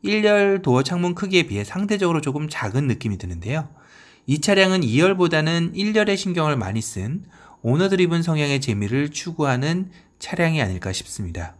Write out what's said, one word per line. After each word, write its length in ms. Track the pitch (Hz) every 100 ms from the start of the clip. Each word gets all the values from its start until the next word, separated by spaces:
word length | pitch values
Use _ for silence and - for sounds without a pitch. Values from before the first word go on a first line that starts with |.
일 200 | 196 214
열 380 | 214 208 202 196
도어 220 | 190 123
창문 320 | 139 175 175 175
크기에 280 | 196 185
비해 200 | 165 101
상대적으로 580 | 101 185 202 208 185 165
조금 260 | 147 143 151
작은 380 | - 110 113 143
느낌이 320 | 110 117 95
드는데요. 520 | 90 85 95 151 156 - - - - _ -
이 100 | 147
차량은 440 | 175 196 190 185
이 160 | 139 117
열보다는 720 | 180 190 175 165 156 170 170
일 220 | 175 208 214
열에 220 | 208 196
신경을 400 | 196 165 151 139
많이 240 | 95 107
쓴 420 | 110 - 98 170 - - - -
오너 260 | 113 139 190
드리븐 340 | 190 175 170
성향의 380 | 170 156 147 139
재미를 500 | 139 104 101 127 147
추구하는 800 | 147 - 165 147 123 143 175 185 - _ _
차량이 420 | - 170 170 160
아닐까 300 | 110 92 95
싶습니다. 640 | 95 - - 95 85 87 -